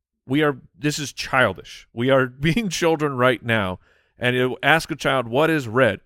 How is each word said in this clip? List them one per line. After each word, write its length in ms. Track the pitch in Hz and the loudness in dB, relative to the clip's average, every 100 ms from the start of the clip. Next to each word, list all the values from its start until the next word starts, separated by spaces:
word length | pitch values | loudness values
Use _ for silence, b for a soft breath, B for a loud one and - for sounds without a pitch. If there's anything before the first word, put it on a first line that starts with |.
| _ _ - | _ _ -4
we 160 | 139 | 0
are, 140 | 151 127 - _ | 0 -2 -12 _
this 200 | 147 147 | -4 -4
is 140 | 139 | -8
childish. 760 | - - 131 117 87 - - - | -10 -2 2 2 0 -14 -20 -16
We 160 | 113 127 | -4 2
are 160 | 135 131 | 2 2
<laughs> 140 | 131 | -2
being 300 | 156 196 214 | -2 0 -2
children 480 | - 170 160 147 127 | -2 0 0 -2 2
right 240 | 127 123 | 2 2
now. 380 | 117 113 95 90 _ _ _ _ | -2 -2 -2 -6 _ _ _ _
And 200 | 123 127 | -2 0
you 200 | 127 117 | 0 0
ask 300 | 139 160 - | 0 0 0
a 40 | 147 | -6
child, 300 | 147 135 117 | -2 -2 -2
"What 240 | 120 160 | 0 2
is 160 | 160 120 | 0 -2
red?" 320 | 117 120 92 | 2 2 0